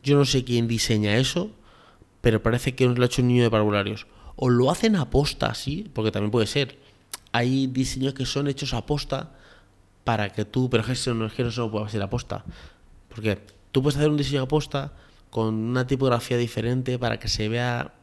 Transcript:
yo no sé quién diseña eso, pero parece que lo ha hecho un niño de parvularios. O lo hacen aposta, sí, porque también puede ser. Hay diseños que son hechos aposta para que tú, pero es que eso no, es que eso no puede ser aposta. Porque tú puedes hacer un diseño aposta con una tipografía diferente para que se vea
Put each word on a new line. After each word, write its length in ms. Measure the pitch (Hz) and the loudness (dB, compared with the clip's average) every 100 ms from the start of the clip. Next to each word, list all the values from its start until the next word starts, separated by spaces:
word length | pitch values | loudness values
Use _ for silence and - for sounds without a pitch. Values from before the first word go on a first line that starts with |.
yo 160 | 139 143 | 4 4
no 80 | 135 | 4
sé 180 | 139 | 2
quién 240 | 117 120 117 | 2 0 2
diseña 480 | 113 - 110 104 107 | 0 2 2 4 2
eso, 340 | 131 - 202 - - - - _ - _ | 2 0 -4 -10 -20 -20 -20 _ -20 _
pero 220 | 123 110 | 2 2
parece 320 | 113 120 - | 2 0 -2
que 120 | 127 127 | 2 2
lo 160 | 123 | 4
ha 40 | 123 | 2
hecho 160 | - | 2
un 60 | 123 | 4
niño 140 | 123 | 4
de 80 | 117 | 4
parvularios. 560 | 107 107 104 101 110 - - - - | 4 2 2 0 -6 -12 -20 -20 -2
O 140 | 127 | 2
lo 200 | 120 127 | 4 4
hacen 260 | 170 226 202 | 4 2 2
aposta, 580 | 131 135 143 - - | 2 2 2 0 -4
sí, 360 | 113 - 156 214 | -2 -6 -6 -6
porque 160 | 127 110 | -2 -2
también 200 | 104 104 | 0 0
puede 160 | 117 107 | 0 0
ser. 320 | 143 127 - - _ _ - - | 0 -4 -8 -20 _ _ -16 -4
Hay 340 | 120 120 135 131 | -2 2 2 0
diseños 440 | 127 131 131 131 | 0 -2 -2 -4
que 140 | 135 127 | -2 -4
son 200 | 135 143 | -2 -2
hechos 280 | 135 143 | -4 -4
aposta 580 | 117 - 147 - 139 160 - - - _ _ _ _ | -4 -2 -4 -2 -8 -8 -18 -20 -20 _ _ _ _
para 260 | - 113 101 | -2 0 -2
que 140 | - | -4
tú, 240 | 104 131 127 | -4 -2 2
pero 140 | 120 | 0
es 60 | 110 | 0
que 40 | |
eso 220 | 127 - | -4 -2
no, 100 | 117 | -2
es 80 | 110 | -4
que 80 | - | -2
eso 220 | 120 113 | -4 -2
no 80 | 117 | -4
puede 180 | 107 104 | -4 -4
ser 140 | 107 | -4
aposta. 420 | 101 120 - 104 - - - - - - _ | -4 -6 -6 -10 -12 -18 -20 -20 -20 -20 _
Porque 320 | - 107 98 - - _ | -6 -2 -2 -6 -20 _
tú 100 | 135 | 0
puedes 140 | 143 143 | 0 2
hacer 140 | 151 | 2
un 80 | 151 | 2
diseño 240 | 135 139 | 0 -2
aposta 500 | 131 151 143 143 143 - - - - | 0 -2 -2 -8 -8 -14 -20 -20 -8
con 240 | - 110 | -2 -2
una 320 | 110 113 127 127 | -2 -2 -2 0
tipografía 500 | 131 131 120 - 120 | 0 2 0 0 -2
diferente 640 | 120 - 113 127 127 123 | 0 -2 -2 -2 -2 -4
para 200 | 120 110 | -2 -4
que 100 | - | -4
se 200 | - 107 | -4 -2
vea 460 | 117 123 120 - _ | -2 -2 -4 -6 _